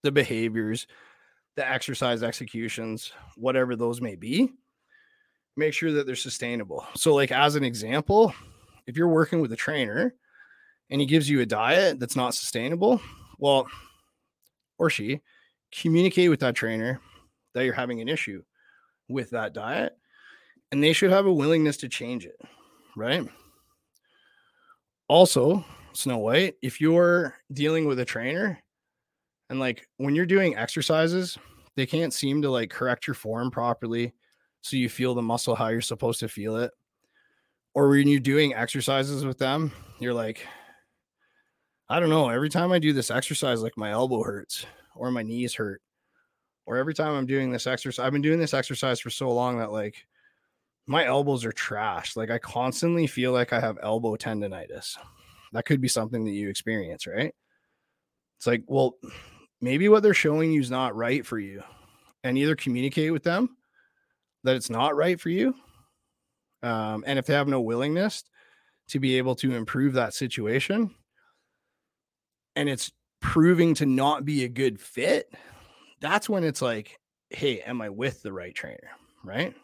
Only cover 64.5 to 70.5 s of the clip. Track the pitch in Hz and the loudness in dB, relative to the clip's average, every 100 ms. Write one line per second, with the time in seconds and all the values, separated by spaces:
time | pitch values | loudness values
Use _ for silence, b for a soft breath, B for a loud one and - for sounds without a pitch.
64.5 | 131 - 113 139 147 165 175 165 180 262 | 0 -2 0 0 2 0 0 -2 0 0
65.5 | 262 b b b b _ _ _ _ _ | -2 b b b b _ _ _ _ _
66.5 | _ 120 113 107 107 117 135 127 143 143 | _ -4 -4 -4 -6 -4 -4 0 0 2
67.5 | 135 113 117 139 165 208 - - b b | 0 0 -2 -2 0 -2 -4 -16 b b
68.5 | b b b b 139 131 127 127 127 131 | b b b b -2 2 2 0 0 -2
69.5 | 120 110 127 139 127 113 - 131 - 107 | -2 -4 0 2 2 -2 -4 -8 -4 -2